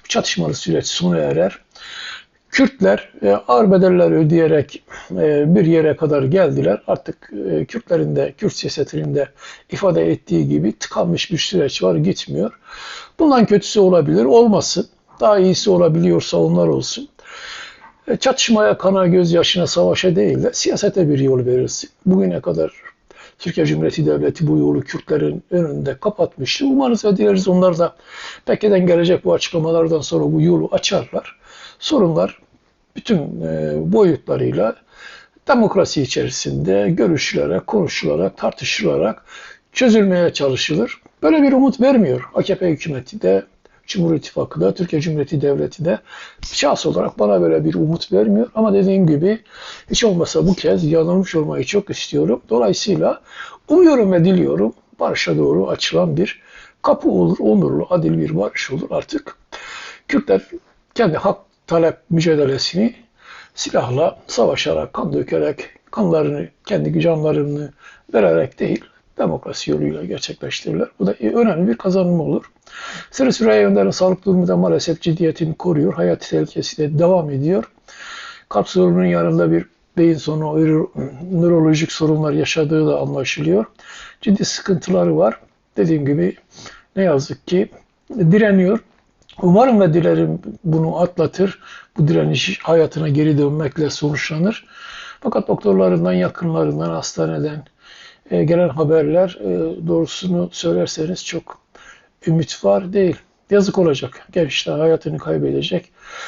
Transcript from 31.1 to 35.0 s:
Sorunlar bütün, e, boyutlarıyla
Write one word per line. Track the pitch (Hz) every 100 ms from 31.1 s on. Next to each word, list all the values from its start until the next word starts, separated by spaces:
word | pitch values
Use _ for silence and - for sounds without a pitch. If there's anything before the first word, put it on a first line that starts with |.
| - - - - - - -
Sorunlar | - 302 175 160 190 - _ _ _ _ _ -
bütün, | - 196 - -
e, | 160 160 - 151 160
boyutlarıyla | 220 190 156 - 135 127 131 - - _ -